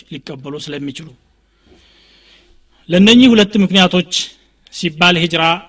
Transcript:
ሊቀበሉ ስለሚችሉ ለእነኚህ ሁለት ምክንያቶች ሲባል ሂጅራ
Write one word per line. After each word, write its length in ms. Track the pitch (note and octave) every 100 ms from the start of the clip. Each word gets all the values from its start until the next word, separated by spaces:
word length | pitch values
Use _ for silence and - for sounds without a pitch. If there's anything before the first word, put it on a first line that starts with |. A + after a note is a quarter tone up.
| -
ሊቀበሉ 460 | D3+ - C#3+ C#3 D3
ስለሚችሉ 480 | D3+ D3 C#3+ C3 D#3+ - _ _ _ _ _ _ _ _ _ _ _ _ _ _ _ _ -
ለእነኚህ 400 | F3 G#3 A#3+ B3+
ሁለት 260 | A3+ G3+ G#3+
ምክንያቶች 560 | F#3+ F#3+ F3+ F3+ F3 - - _ _ _ _
ሲባል 440 | - E3+ D3+ F3+ F3
ሂጅራ 280 | E3+ E3 E3 F3